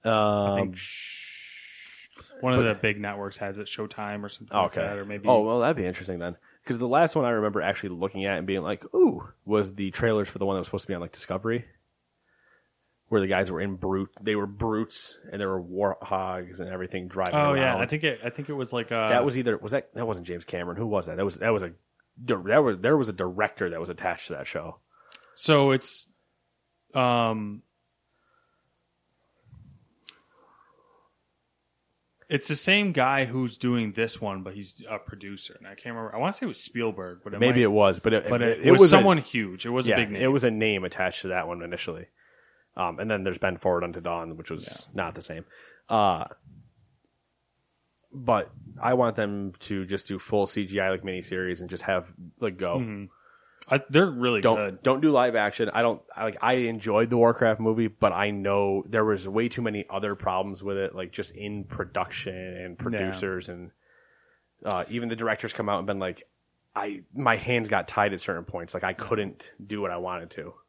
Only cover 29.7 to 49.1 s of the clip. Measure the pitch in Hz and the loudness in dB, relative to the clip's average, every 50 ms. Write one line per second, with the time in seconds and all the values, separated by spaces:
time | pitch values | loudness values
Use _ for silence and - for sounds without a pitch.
29.7 | - _ _ _ _ _ _ - - _ _ _ _ _ _ _ _ _ _ _ | -20 _ _ _ _ _ _ -20 -20 _ _ _ _ _ _ _ _ _ _ _
30.7 | _ _ _ _ _ _ _ _ _ _ _ _ _ _ _ _ _ _ _ _ | _ _ _ _ _ _ _ _ _ _ _ _ _ _ _ _ _ _ _ _
31.7 | _ _ _ _ _ _ _ _ _ _ _ _ 165 143 - - 151 143 - - | _ _ _ _ _ _ _ _ _ _ _ _ -4 -2 0 0 -2 -2 2 4
32.7 | 190 208 208 196 170 139 127 127 139 139 135 123 117 127 127 120 110 - - 123 | 4 4 4 2 2 2 2 4 4 2 0 0 0 -2 -2 -2 -4 -2 -2 0
33.7 | 123 120 113 107 98 - 113 113 - - 113 104 98 95 92 95 92 101 101 90 | 0 2 0 -2 0 -2 -2 -2 -2 -4 -6 -6 -6 -6 -10 -12 -12 -12 -14 -16
34.7 | - - - 95 110 101 - - - 101 101 101 101 95 - - - - - 98 | -18 -18 -12 -10 -10 -10 -10 -12 -18 -16 -14 -16 -14 -14 -14 -16 -16 -16 -20 -20
35.7 | 98 - - 120 117 117 113 110 - 110 131 175 202 - - 214 135 - - - | -20 -16 -12 -12 -10 -8 -10 -8 -4 -2 -2 -2 -2 -4 -8 -8 -8 -8 -10 -8
36.7 | - 120 117 113 101 98 92 90 90 87 _ 104 101 101 117 123 127 123 120 107 | -4 -2 -2 -2 -2 -4 -10 -12 -12 -14 _ -10 0 4 4 6 6 8 6 6
37.7 | 104 107 104 98 95 90 - 113 113 110 - - 123 120 120 117 113 - 80 135 | 8 8 8 8 6 4 2 2 4 4 2 2 2 2 4 2 2 4 8 10
38.7 | 175 185 196 175 196 190 196 196 185 156 135 - - 123 107 98 90 92 - 117 | 12 12 12 12 12 10 10 8 6 4 2 -2 -2 -2 -2 -2 -6 -8 -6 -2
39.7 | 120 127 127 120 107 104 117 104 104 98 120 131 135 139 123 123 110 107 110 110 | -2 0 2 4 4 4 4 2 0 2 2 4 4 4 4 2 2 4 2 2
40.7 | 107 98 92 90 - - 92 92 90 - - 95 90 90 85 82 87 87 85 85 | 2 0 -2 -4 -2 -2 -2 -2 -2 -4 -6 -2 -2 -2 -2 -2 -6 -8 -8 -8
41.7 | 87 85 - - 82 80 87 - _ _ _ _ _ _ _ _ _ _ _ _ | -8 -8 -6 -8 -8 -10 -12 -16 _ _ _ _ _ _ _ _ _ _ _ _
42.7 | _ - 92 87 85 - 95 110 110 101 95 98 90 87 - 95 92 85 - 95 | _ -4 -2 -2 -2 -4 -2 -2 -2 0 0 -2 -4 0 -2 -2 -2 0 0 2
43.7 | 90 87 87 87 85 87 85 87 85 85 85 82 80 80 82 - 82 80 - - | 2 2 0 -2 -6 -6 -6 -4 -4 -4 -4 -8 -10 -12 -10 -10 -10 -10 -8 -10
44.7 | - - - - - - 90 85 - - - - 80 82 85 _ - - - - | -10 -12 -12 -12 -6 -6 -4 -4 -6 -10 -12 -12 -12 -14 -14 _ -20 -20 -20 -20
45.7 | - _ _ _ 113 110 104 98 90 78 - - - _ _ - - - - _ | -20 _ _ _ 2 4 4 4 2 2 -2 -10 -12 _ _ -20 -20 -20 -20 _
46.7 | _ _ _ _ _ _ _ _ _ _ _ _ _ _ _ _ _ _ _ _ | _ _ _ _ _ _ _ _ _ _ _ _ _ _ _ _ _ _ _ _
47.7 | _ _ _ _ _ _ _ _ - 139 127 117 117 107 113 - - - - - | _ _ _ _ _ _ _ _ -16 -8 0 2 2 2 2 -2 -10 -20 -20 -20
48.7 | - - - 117 127 127 123 117 | -14 -2 2 2 4 4 4 2